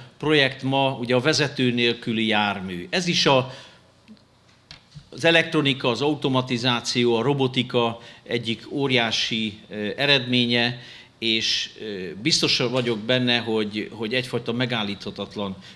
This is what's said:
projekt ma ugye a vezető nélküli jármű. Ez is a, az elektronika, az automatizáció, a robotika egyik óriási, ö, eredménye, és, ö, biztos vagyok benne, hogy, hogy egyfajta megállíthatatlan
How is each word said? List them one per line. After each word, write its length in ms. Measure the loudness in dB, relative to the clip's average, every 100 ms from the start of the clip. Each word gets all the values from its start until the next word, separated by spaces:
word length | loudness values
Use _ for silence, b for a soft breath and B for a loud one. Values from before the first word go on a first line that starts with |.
| -10 -6
projekt 440 | 2 4 4 0
ma 340 | -2 2 0 0
ugye 140 | 0
a 60 | 2
vezető 500 | 4 2 0 2 2
nélküli 560 | 4 2 0 -2 0 2
jármű. 600 | 2 2 -2 -6 -8 -4
Ez 160 | -2 0
is 200 | 2 4
a, 280 | 4 2 B B B _ _ -20 -20 _ _ _ _ -20 -20 _ -20 -18
az 140 | 0
elektronika, 640 | 4 4 4 2 2 0 0
az 140 | 0
automatizáció, 1120 | 0 0 0 0 0 -2 0 -2 0 2 2 2
a 60 |
robotika 800 | 2 2 0 0 0 0 0 -2 B B
egyik 440 | -6 -4 -2 -6 -6
óriási, 880 | -4 2 2 2 0 -2 -2 -4 -6 -12
ö, 200 | -8 -6 -2
eredménye, 840 | 2 2 2 0 2 2 0 -4 B B B _
és, 520 | -2 0 0 -2 -6 -10
ö, 280 | -10 -8 -8 -6
biztos 340 | -2 0 2 2
vagyok 420 | 0 0 0 -2
benne, 400 | 0 2 2 0
hogy, 520 | 0 -2 -2 -4 -8
hogy 220 | -8 -4
egyfajta 380 | -2 -2 -4 -2
megállíthatatlan 1040 | 0 0 0 -2 -6 -8 -8 -8 -6 -6 -6 B